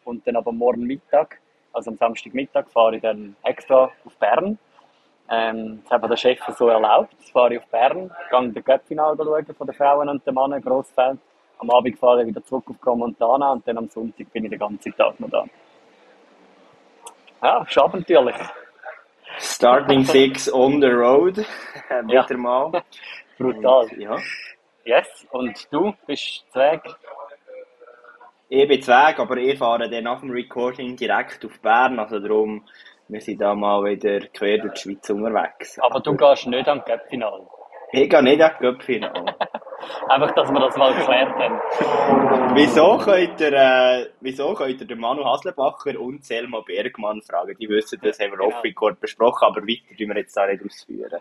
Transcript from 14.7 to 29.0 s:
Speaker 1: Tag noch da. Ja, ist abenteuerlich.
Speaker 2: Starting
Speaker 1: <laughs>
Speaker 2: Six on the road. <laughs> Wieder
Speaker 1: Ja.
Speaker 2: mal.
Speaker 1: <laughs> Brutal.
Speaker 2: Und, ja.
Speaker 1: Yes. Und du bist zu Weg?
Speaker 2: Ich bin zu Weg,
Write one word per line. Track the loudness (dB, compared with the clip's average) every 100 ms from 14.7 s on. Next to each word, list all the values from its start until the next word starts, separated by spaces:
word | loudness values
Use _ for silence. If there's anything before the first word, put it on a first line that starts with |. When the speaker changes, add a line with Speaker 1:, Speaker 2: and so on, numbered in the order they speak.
| -8 -8 -2
Speaker 1:
Tag | -2 -2
noch | -6
da. | -6 -6 _ _ _ _ _ _ _ _ _ _ _ _ _ _ _ -20 _ _ -4
Ja, | 0 0
ist | 0 2
abenteuerlich. | 2 0 2 4 4 0 -12 -16 -20 _ -20 -20 _ _ -20 -14
Speaker 2:
Starting | -10 2 4 4 4 2
Speaker 1:
<laughs> | 4
Speaker 2:
Six | 6 4 2 -2
on | 2 2 4
the | 4
road. | 4 4 4 4 0
<laughs> | -6 -10 -16 -16 -8 -6 2
Wieder | 2 2
Speaker 1:
Ja. | -2
Speaker 2:
mal. | -2 -2 -2 -6 -8 -20 -20
Speaker 1:
<laughs> | -20 -18 -6
Brutal. | -4 0 4 4 4
Speaker 2:
Und, | -4
ja. | -8 -8 -8 -12 -16 -20 _ _ 0
Speaker 1:
Yes. | 0 0 -8 _
Und | -8 -8 -10 -8
du | -4 -4 -4 -10
bist | -10 -10 -14 _
zu | 0
Weg? | 2 0 -6 -20 -20 -20 -20 -20 -20 -20 -20 _ -20 -20 -20 -20 -20 _ -4
Speaker 2:
Ich | 2 4
bin | 2
zu | 4
Weg, | 6